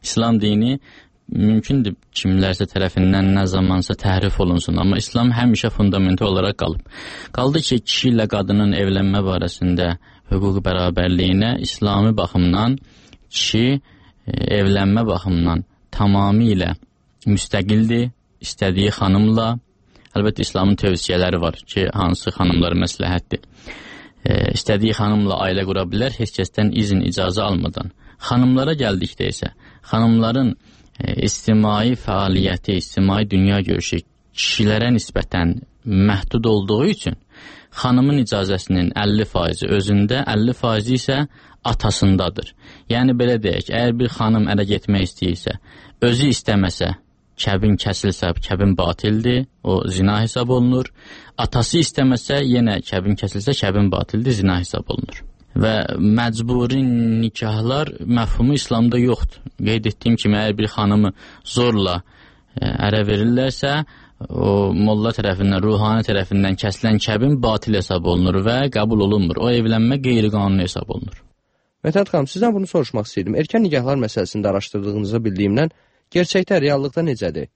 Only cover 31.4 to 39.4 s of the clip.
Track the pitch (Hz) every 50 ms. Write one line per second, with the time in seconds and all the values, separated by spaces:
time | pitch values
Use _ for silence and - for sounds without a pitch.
31.4 | - - 110 107 107 107 104 104 110 120 127 117 - - 101 95 98 95 95 92
32.4 | 95 95 92 90 - - 101 90 - - - - 95 98 98 104 107 101 101 95
33.4 | 95 98 101 101 92 90 90 90 87 - - 85 - _ _ _ _ _ _ -
34.4 | - - - - 110 104 110 110 117 120 123 110 - - - 90 - - - 90
35.4 | 85 85 85 - - _ _ _ _ 113 101 95 98 104 104 101 - - - 120
36.4 | 113 117 110 104 95 98 107 107 143 - 104 - - - - - _ _ _ -
37.4 | - - - - - _ - - - 127 123 127 131 143 147 143 123 104 113 101
38.4 | 98 95 98 92 - - 98 90 87 90 - - 104 104 104 107 107 - - 92